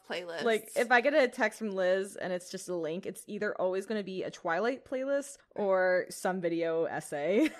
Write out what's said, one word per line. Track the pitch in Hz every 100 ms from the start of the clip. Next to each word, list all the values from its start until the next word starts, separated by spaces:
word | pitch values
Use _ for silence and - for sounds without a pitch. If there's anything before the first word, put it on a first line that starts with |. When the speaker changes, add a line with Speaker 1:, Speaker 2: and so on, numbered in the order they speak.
| -
Speaker 1:
playlists. | 170 175 165
Speaker 2:
Like, | 226 220 - -
if | 233
I | 247
get | 240
a | 302 254
text | - 214 -
from | 220
Liz | 190 180 190 196 -
and | 180
it's | 180 -
just | 185 -
a | 175
link, | 156 175 196
it's | 190 -
either | 208 208 -
always | 185 185 208
gonna | 214
be | 190 185
a | -
Twilight | - 175 170 226 254 -
playlist | 262 269 277 277 - _ -
or | 202 185 185 180 -
some | - 190 185
video | 170 165 165 160 165
essay. | 143 - 147 151 208 302